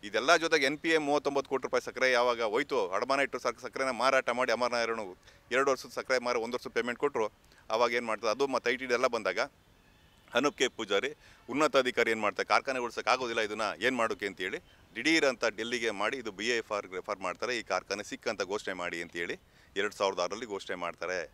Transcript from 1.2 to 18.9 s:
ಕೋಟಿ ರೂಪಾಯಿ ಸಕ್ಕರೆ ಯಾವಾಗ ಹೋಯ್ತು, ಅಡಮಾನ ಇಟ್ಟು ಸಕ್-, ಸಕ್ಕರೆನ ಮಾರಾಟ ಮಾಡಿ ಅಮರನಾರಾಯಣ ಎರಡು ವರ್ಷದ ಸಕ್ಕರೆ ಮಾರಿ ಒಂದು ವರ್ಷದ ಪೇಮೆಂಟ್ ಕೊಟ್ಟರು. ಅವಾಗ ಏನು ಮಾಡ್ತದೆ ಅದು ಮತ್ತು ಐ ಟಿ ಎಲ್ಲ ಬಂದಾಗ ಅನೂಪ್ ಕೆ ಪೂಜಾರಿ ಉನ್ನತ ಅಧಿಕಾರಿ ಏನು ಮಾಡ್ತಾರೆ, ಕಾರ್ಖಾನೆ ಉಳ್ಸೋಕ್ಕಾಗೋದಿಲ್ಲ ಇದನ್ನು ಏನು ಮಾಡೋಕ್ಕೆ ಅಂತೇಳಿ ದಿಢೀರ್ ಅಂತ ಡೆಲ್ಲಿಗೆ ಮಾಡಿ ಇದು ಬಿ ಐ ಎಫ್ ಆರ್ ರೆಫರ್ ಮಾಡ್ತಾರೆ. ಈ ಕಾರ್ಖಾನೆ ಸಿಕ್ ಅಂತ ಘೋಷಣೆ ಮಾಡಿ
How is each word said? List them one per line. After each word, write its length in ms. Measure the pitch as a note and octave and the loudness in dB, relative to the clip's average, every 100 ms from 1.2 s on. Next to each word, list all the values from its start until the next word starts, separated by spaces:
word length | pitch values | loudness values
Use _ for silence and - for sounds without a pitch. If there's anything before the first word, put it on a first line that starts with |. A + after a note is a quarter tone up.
| C#3+ C#3 C3+ | 2 -2 -2
ಕೋಟಿ 120 | C3 | -4
ರೂಪಾಯಿ 200 | B2+ B2+ A#2+ | -2 -2 -4
ಸಕ್ಕರೆ 220 | A#2+ C3 B2 | 0 2 4
ಯಾವಾಗ 260 | B2 A#2+ A2+ | 2 2 0
ಹೋಯ್ತು, 240 | G#2+ C#3+ C3+ F#2+ F#2+ | 0 0 0 0 -2
ಅಡಮಾನ 240 | B2 C3+ C3+ | 0 0 0
ಇಟ್ಟು 120 | B2+ | 0
ಸಕ್-, 160 | B2+ A2+ | -4 -4
ಸಕ್ಕರೆನ 280 | B2 C3+ C3+ A#2+ | -10 -4 -2 2
ಮಾರಾಟ 300 | B2+ C3+ B2+ A#2+ | 4 4 2 0
ಮಾಡಿ 140 | B2+ A2+ | 0 2
ಅಮರನಾರಾಯಣ 480 | B2 A#2+ A2+ A2+ G2+ F2+ - - _ B2 | 0 0 -2 -2 -6 -12 -20 -20 _ 0
ಎರಡು 120 | C#3 | 2
ವರ್ಷದ 220 | C3 C3 | 2 -2
ಸಕ್ಕರೆ 240 | B2+ A2+ B2+ B2 | -10 0 0 2
ಮಾರಿ 120 | B2 A2+ | -2 -2
ಒಂದು 100 | A#2+ | -6
ವರ್ಷದ 160 | - A#2 | -4 -4
ಪೇಮೆಂಟ್ 220 | A#2 A#2+ | -2 -2
ಕೊಟ್ಟರು. 280 | D3 C#3 G#2+ _ _ - - | -2 0 -4 _ _ -20 -4
ಅವಾಗ 200 | A2+ A#2+ A#2+ | 2 2 2
ಏನು 80 | A#2+ | -2
ಮಾಡ್ತದೆ 240 | G#2+ A2+ | -2 0
ಅದು 160 | G#2+ C#3 | 0 2
ಮತ್ತು 160 | B2+ A#2+ | 2 0
ಐ 40 | B2 | -2
ಟಿ 80 | |
ಎಲ್ಲ 220 | C3 A#2+ B2+ | 0 2 2
ಬಂದಾಗ 340 | A#2 F#2+ F#2 C#3 _ _ _ _ _ _ _ - | 2 -2 0 -2 _ _ _ _ _ _ _ -2
ಅನೂಪ್ 240 | A#2+ C#3+ - | 0 0 2
ಕೆ 100 | B2+ | 0
ಪೂಜಾರಿ 420 | - A2 G2+ B2 D3+ - - - | 0 0 0 0 -8 -20 -20 -8
ಉನ್ನತ 240 | B2+ D3+ C3+ | 0 4 4
ಅಧಿಕಾರಿ 260 | B2+ B2 A#2 | 4 2 2
ಏನು 120 | A2 G#2+ | 2 0
ಮಾಡ್ತಾರೆ, 220 | F#2+ G2 | 0 2
ಕಾರ್ಖಾನೆ 260 | G#2+ A#2+ C3 | 2 2 -4
ಉಳ್ಸೋಕ್ಕಾಗೋದಿಲ್ಲ 640 | A#2+ A2 G#2 B2+ B2+ A2+ G#2+ | -4 -4 0 2 2 -2 -2
ಇದನ್ನು 200 | G#2 G#2+ D#2+ A2+ | -2 -2 0 0
ಏನು 100 | C3 | 2
ಮಾಡೋಕ್ಕೆ 260 | A2+ G#2 G2+ | 0 0 -4
ಅಂತೇಳಿ 300 | F#2 F#2 C#3 - - - - | -4 -6 -6 -12 -20 -16 -4
ದಿಢೀರ್ 320 | C3 D#3+ C#3+ | 2 4 2
ಅಂತ 120 | B2 A#2 G#2 | 2 -2 -2
ಡೆಲ್ಲಿಗೆ 300 | A2+ B2 A2+ G2+ | -4 -2 -2 0
ಮಾಡಿ 160 | G#2 C3+ | -2 -2
ಇದು 100 | A2+ | -8
ಬಿ 160 | F#2 A2 A#2+ | -6 -2 -2
ಐ 20 | |
ಎಫ್ 80 | A2 | -2
ಆರ್ 200 | G#2 F#2+ F#2 | -6 -6 -10
ರೆಫರ್ 200 | F2+ G2+ | -6 -4
ಮಾಡ್ತಾರೆ. 400 | F#2 E2+ A2+ B2 | -4 -4 -4 -4
ಈ 20 | G#2 | -2
ಕಾರ್ಖಾನೆ 320 | F#2 - G2 G#2 | -4 -4 -8 -8
ಸಿಕ್ 180 | C3 B2+ | -8 -6
ಅಂತ 140 | G#2 | -4
ಘೋಷಣೆ 340 | F#2+ G#2 - F#2 | -4 -4 -6 -6
ಮಾಡಿ 180 | F2 | -6